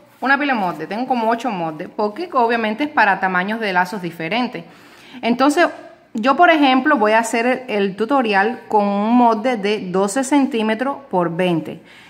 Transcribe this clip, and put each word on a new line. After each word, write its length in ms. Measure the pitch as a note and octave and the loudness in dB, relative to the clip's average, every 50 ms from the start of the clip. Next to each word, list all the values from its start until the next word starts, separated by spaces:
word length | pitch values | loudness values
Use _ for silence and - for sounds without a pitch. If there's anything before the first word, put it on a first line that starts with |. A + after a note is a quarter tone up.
| - - _ _ | -20 -20 _ _
una 160 | - B3+ C4+ | -2 0 0
pila 160 | C#4 D4 C#4+ C4 | 0 0 0 0
de 60 | A3+ | 0
molde, 280 | G3 F3+ E3 D3+ D#3+ | -2 -4 -4 -6 -8
tengo 200 | E3 G3 A3 B3+ | -8 -6 -6 -4
como 200 | B3 C4 A#3+ A3+ A3 | -4 -2 -2 0 0
ocho 200 | A#3 A#3+ A#3+ B3+ | -2 -2 -2 -4
moldes, 400 | G#3+ F3+ E3 D#3+ D#3 D3+ F3+ G#3+ | -4 -4 -4 -6 -6 -8 -12 -10
porque 400 | - - G#3+ G#3 G#3 - F4 F4 - | -4 -4 -4 -4 -4 -6 -10 -2 0
obviamente 500 | C4+ A#3 A3+ A#3+ A#3 A3+ G#3+ G#3+ A3 D4 | 0 2 2 2 0 -2 -4 -2 -4 -4
es 60 | D4 | -2
para 280 | - B3+ A3 G3+ F#3+ F3+ | 2 2 4 4 2 2
tamaños 400 | G3 F#3+ F#3 F3+ F3+ G3+ G#3+ A3+ | 0 0 0 -2 -2 -2 -4 -4
de 140 | A3+ G3+ F#3 | -4 0 0
lazos 300 | F3+ F3+ F3+ A3 G#3 F3 | 0 0 0 -4 -6 -8
diferentes. 640 | E3+ D#3 - E3 D#3+ G3 A#3+ B3 A#3 - E3+ E3+ - - - - - - - - - - - - | -8 -8 -8 -6 -4 -2 -2 -4 -4 -6 -10 -14 -16 -20 -20 -20 -20 -20 -20 -20 -20 -14 -6 -2
Entonces, 440 | A#3 A#3+ B3 C4 D4 D4 F4 E4+ D#4+ - - - - - - _ _ - | -2 0 2 2 2 4 4 2 2 0 -6 -16 -20 -20 -20 _ _ -8
yo, 240 | A#3 G#3 C4 C#4 | -2 0 0 4
por 140 | - F4 F4 | 6 6 6
ejemplo, 440 | D#4+ D#4 D4 C4 B3+ C4 B3 D#4 D4+ | 6 6 4 4 4 4 2 2 2
voy 180 | A3+ G#3+ G#3+ G#3+ | 2 2 2 2
a 60 | A3+ | 2
hacer 460 | A#3 - - A#3 A3+ B3 B3+ B3 - | 2 0 -2 0 0 0 0 -2 -4
el, 80 | - G#3+ | -4 -2
el 200 | G#3 G3 G3+ F#3 | -2 -2 -2 -2
tutorial 640 | G3 G#3+ A3+ C#4+ C#4 B3 A3 G3+ F#3+ G3 A3 A#3+ A#3+ - | -4 -2 0 0 0 0 2 2 2 2 0 -2 -6 -6
con 180 | - - G#3+ G3+ | -2 0 0 2
un 300 | G3+ G3+ G3+ G#3 A3 A#3+ | 2 0 0 0 2 4
molde 420 | B3 B3 A#3 A3+ G#3+ G#3 C4 B3+ | 4 6 4 4 2 0 -2 -2
de 320 | G#3+ F#3+ G3+ G#3+ G#3 G3 F3+ | -2 -2 -2 -2 -2 -4 -2
doce 340 | F3 F#3+ G3 G3+ - C4 C4+ | 0 0 0 0 0 -2 -2
centímetros 720 | C4 D4 C#4+ C4+ B3 - A3+ G#3+ A3 A3+ A3 C4 C4+ C#4 C4+ - - | 2 2 2 2 2 0 -2 0 0 -2 -2 -2 -4 -6 -8 -8 -4
por 260 | - F#3 F3 E3+ E3+ | -2 0 0 0 0
veinte. 460 | E3 F#3 F3+ E3+ D#3+ D3+ C#3+ D3 E3 - - - - - - | 0 0 0 0 0 -2 -6 -10 -14 -18 -20 -20 -20 -20 -20